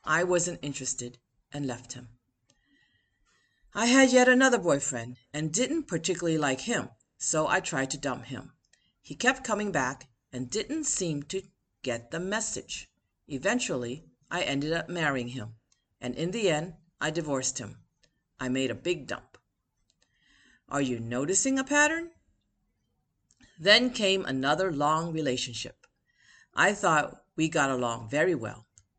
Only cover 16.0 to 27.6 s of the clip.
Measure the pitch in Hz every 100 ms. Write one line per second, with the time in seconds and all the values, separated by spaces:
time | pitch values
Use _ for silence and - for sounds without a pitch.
16 | 123 123 170 214 202 151 170 - _ _
17 | 151 160 156 135 131 - 101 110 _ _
18 | _ _ _ _ 127 127 131 113 175 175
19 | 131 - - - _ _ _ _ _ _
20 | _ _ _ _ _ _ _ 139 135 120
21 | 113 120 147 190 269 269 262 294 294 330
22 | 339 _ _ _ _ _ _ _ _ _
23 | _ _ _ _ - - 165 220 247 240
24 | 202 190 185 131 135 156 185 143 147 156
25 | 170 160 147 123 - 113 - - _ _
26 | _ _ _ - _ - 175 202 185 156
27 | 143 - _ - 160 165